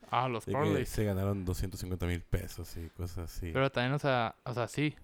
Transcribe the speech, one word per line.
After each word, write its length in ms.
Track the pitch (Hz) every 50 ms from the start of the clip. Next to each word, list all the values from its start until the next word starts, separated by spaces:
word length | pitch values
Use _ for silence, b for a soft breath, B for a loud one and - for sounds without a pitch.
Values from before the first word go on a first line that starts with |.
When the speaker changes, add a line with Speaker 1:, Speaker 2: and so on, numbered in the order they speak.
| - -
Speaker 1:
Ah, 180 | - 120 127 131
los 160 | 120 110 -
Speaker 2:
de 60 | -
que 60 | 98 135
Speaker 1:
parlays. 300 | 151 160 151 - 127 -
Speaker 2:
se 140 | - - 107
ganaron 400 | 104 98 95 98 101 101 101 92
doscientos 360 | 90 87 - - 92 - 95
cincuenta 260 | - 90 92 87 87
mil 140 | 87 87 85
pesos 540 | - - - 90 92 92 - - 82 - -
y 120 | 87 82 80
cosas 400 | - - 87 85 85 92 - - -
así. 160 | - 92 85
Speaker 1:
Pero 180 | 80 131 135 135
también, 220 | - 123 123 127 139
o 40 | 143
sea, 380 | - 143 131 123 117 110 - _ -
o 80 | - 120
sea, 140 | 120 117 -
sí, 260 | - 139 147 151 - -